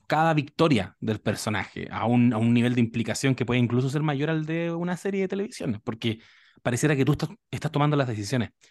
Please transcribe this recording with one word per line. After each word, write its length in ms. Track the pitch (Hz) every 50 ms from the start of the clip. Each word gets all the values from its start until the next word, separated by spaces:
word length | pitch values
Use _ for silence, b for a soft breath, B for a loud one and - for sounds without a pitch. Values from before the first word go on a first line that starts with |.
| _
cada 280 | - 156 151 160 165 156
victoria 640 | 151 135 - _ - 160 165 131 101 90 - - -
del 200 | - 110 107 104
personaje 680 | - 113 98 - - 110 104 98 98 - - 92 90 -
a 160 | - 92 107
un, 260 | 113 120 123 120 120
a 60 | 113 110
un 160 | 117 117 120
nivel 200 | 120 117 123 123
de 60 | 123
implicación 520 | 120 113 - 117 110 113 107 - - 135 127
que 120 | - -
puede 140 | 110 120 123
incluso 280 | 120 107 120 127 131 135
ser 120 | 135 151
mayor 280 | 156 156 143 135 147 151
al 140 | 160 156 156
de 240 | 156 160 165 170 170
una 240 | 170 170 175 175 180
serie 260 | 170 - 196 196 196
de 60 | 190 185
televisión, 520 | 190 196 202 247 - - - 135 101 104 -
porque 360 | - 110 - - 113 107 - B B B B B B B B
pareciera 320 | - 123 120 123 151 151 156
que 80 | 131 127
tú 80 | 147
estás, 180 | 143 - 160 - - - _ -
estás 220 | - 202 - 147
tomando 240 | - 143 147 147 147
las 100 | 143 135 127
decisiones. 420 | 110 107 101 101 139 123 117 - _ _ B B